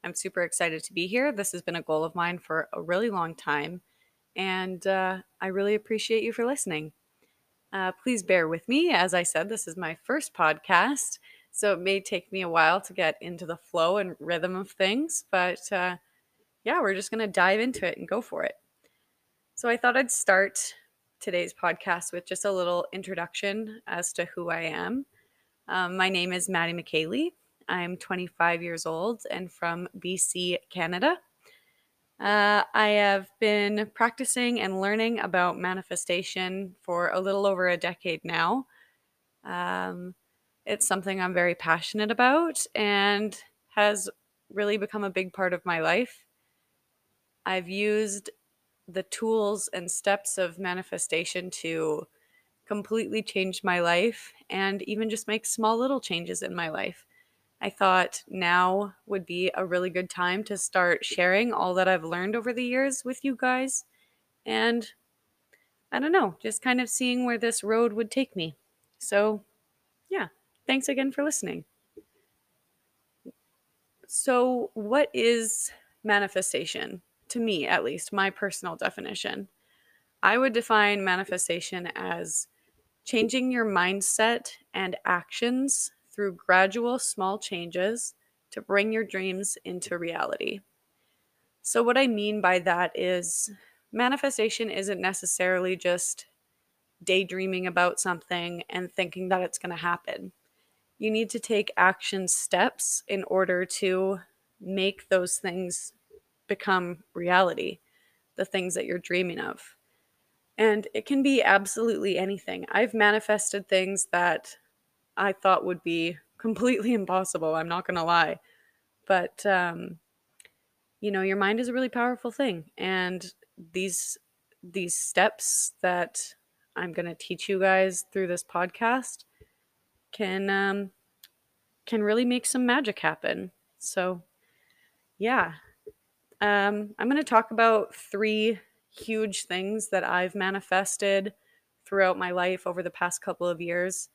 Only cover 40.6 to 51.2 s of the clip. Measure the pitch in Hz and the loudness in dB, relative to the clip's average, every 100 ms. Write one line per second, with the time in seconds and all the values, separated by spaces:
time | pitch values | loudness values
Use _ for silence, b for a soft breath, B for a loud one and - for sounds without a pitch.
40.6 | - 214 - 190 190 190 185 180 175 175 | -6 -2 0 0 -2 -2 0 2 2 0
41.6 | 165 165 - 214 214 226 247 294 339 320 | 0 0 0 -2 -2 2 4 4 2 -2
42.6 | - - 208 202 202 202 214 - - _ | -4 -2 0 2 2 2 -2 -8 -20 _
43.6 | _ - 208 208 185 - _ _ _ 190 | _ 2 2 2 -6 -10 _ _ _ -4
44.6 | 208 208 202 214 202 190 190 - 185 175 | 0 0 -2 -4 -4 -2 -4 -2 -2 -2
45.6 | 180 165 160 180 247 - _ _ _ _ | -2 0 2 2 0 -8 _ _ _ _
46.6 | _ _ _ _ _ _ _ _ 185 185 | _ _ _ _ _ _ _ _ -4 -4
47.6 | 175 190 208 208 220 202 - - _ _ | -4 -2 0 0 0 -4 -12 -20 _ _
48.6 | _ _ - 180 185 - 226 220 208 208 | _ _ -10 -8 -8 -4 0 2 2 -2
49.6 | - - 175 - - 202 202 - 180 170 | -6 -8 -6 -2 2 0 0 -2 -2 -2
50.6 | 190 180 185 180 - 160 | -4 -4 -6 -6 -2 -2